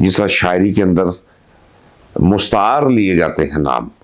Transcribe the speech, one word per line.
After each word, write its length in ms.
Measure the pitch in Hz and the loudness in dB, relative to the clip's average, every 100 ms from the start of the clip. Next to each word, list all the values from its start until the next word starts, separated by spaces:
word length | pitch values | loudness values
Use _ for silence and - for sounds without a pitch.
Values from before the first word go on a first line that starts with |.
जिस 160 | 92 92 | 0 0
तरह 80 | 101 | -2
शायरी 440 | - 90 90 101 | 0 0 0 0
के 100 | 92 | 2
अंदर 300 | 92 87 90 90 _ _ _ _ _ _ _ _ - | 2 2 0 -6 _ _ _ _ _ _ _ _ -12
मुस्तार 720 | - 87 101 - 107 104 139 139 | 0 2 2 0 0 0 0 2
लिए 280 | 120 98 87 | 0 2 0
जाते 280 | 80 76 | 0 -2
हैं 140 | 71 76 | -4 -2
नाम 320 | 69 60 58 - | -2 -4 -6 -16